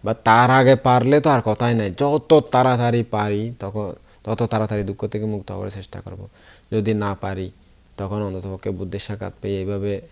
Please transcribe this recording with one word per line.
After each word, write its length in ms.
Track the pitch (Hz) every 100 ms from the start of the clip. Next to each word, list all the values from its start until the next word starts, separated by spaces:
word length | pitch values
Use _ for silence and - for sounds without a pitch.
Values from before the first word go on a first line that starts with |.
| 104
বা 80 |
তার 360 | 110 - 113 127
আগে 260 | 131 127 131
পারলে 460 | 131 123 120 147
তো 80 | 151
আর 120 | 135
কথাই 320 | 110 107 120
নাই, 200 | 117 104 87
যত 500 | 143 147 - 156 143
তাড়াতাড়ি 520 | 127 127 123 120 120
পারি 500 | 113 107 104 104 113 123
তখন 340 | 98 107 101 - _ _
তত 200 | - 110
তাড়াতাড়ি 400 | 117 113 107 107
দুঃখ 240 | 98 101 107
থেকে 180 | 107 107
মুক্ত 260 | 104 95
হওয়ার 180 | 95 98
চেষ্টা 320 | 98 92 92
করব। 260 | 95 92 98 _ - - _
যদি 200 | 110 107
না 220 | 107 104 98
পারি 300 | 95 95 92 - _ _ _ -
তখন 240 | 98 104
অন্ততপক্ষে 480 | 101 92 95 95 104
বুদ্ধের 300 | 92 95 98
সাক্ষাৎ 340 | - 104 98 -
পেয়ে 180 | 98 98
এইভাবে 420 | 95 101 101 98 -